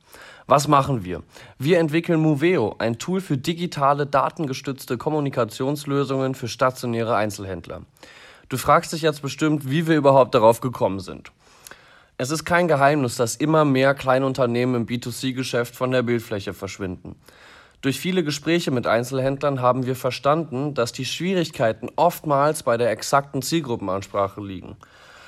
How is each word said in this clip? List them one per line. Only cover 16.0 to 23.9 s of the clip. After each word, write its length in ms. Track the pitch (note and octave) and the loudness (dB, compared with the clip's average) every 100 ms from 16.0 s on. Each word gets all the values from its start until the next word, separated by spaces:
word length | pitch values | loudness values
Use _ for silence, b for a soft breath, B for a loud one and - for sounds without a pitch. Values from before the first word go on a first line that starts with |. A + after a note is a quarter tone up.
Bildfläche 520 | A#2+ A#2+ G#2+ G#2 G2 | 0 -2 -2 -6 -6
verschwinden. 640 | F2+ F#2+ - F#2+ F2+ E2+ - B B B B B B | -10 -10 -8 -8 -8 -14 -18 B B B B B B
Durch 180 | C3+ C3+ | -4 -2
viele 240 | F3 F#3 | -2 -2
Gespräche 480 | D3 C#3+ D#3+ F3 E3+ | -2 -2 0 0 0
mit 160 | B2+ F2+ | -2 2
Einzelhändlern 760 | A2+ B2 C3+ C3 C3+ D3 C3+ | 0 0 -2 -2 0 -2 2
haben 240 | B2+ B2+ B2+ | 2 2 -2
wir 120 | B2+ | -4
verstanden, 760 | C3 B2 C#3 D#3 D#3+ B2+ D3 | -4 -2 0 0 0 -4 -4
dass 200 | C3 A#2 | -2 -2
die 100 | - | -4
Schwierigkeiten 840 | B2 - F3 F#3 D#3 - A#2 A2 B2 - | -8 -4 -2 0 -2 0 0 0 -4 2
oftmals 640 | E3+ - D#3 C#3 D3 D3+ | 2 2 0 2 2 0
bei 140 | - A#2 | 0 2
der 120 | A#2 | 2
exakten 520 | G#2 - C#3+ C#3+ C3+ | -2 0 0 2 -4
Zielgruppenansprache 1000 | - E3 C3+ A2+ G2 | -2 -2 -2 -4 -2